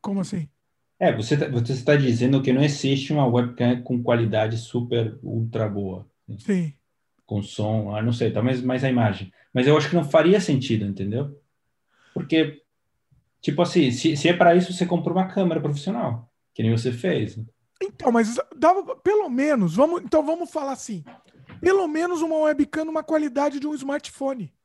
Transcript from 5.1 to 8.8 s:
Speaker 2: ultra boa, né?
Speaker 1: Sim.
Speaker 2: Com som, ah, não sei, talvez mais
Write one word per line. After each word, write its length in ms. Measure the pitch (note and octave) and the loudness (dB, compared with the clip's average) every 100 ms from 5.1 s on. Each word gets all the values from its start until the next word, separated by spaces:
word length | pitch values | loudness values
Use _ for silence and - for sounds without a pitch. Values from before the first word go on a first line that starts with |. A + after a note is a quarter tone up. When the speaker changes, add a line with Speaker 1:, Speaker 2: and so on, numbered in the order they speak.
| G#2+ | -6
Speaker 2:
ultra 460 | - A2+ A2+ A2+ G#2+ | -8 -6 -4 -4 -4
boa, 380 | G2+ G2 F#2+ G2 _ - | -4 -6 -8 -14 _ -16
né? 100 | G2+ | -14
Speaker 1:
Sim. 340 | - F#3+ D#3+ - _ _ _ _ _ | -2 -2 -2 -8 _ _ _ _ _
Speaker 2:
Com 160 | G#2+ | -6
som, 520 | G2+ - G#2+ A2 G2+ | -6 -4 -2 -2 -2
ah, 60 | G#2+ | -2
não 100 | A2+ | -2
sei, 180 | A#2 A#2 | 0 0
talvez 300 | A2 A#2+ B2+ | 0 0 0
mais 220 | B2+ B2+ | -2 0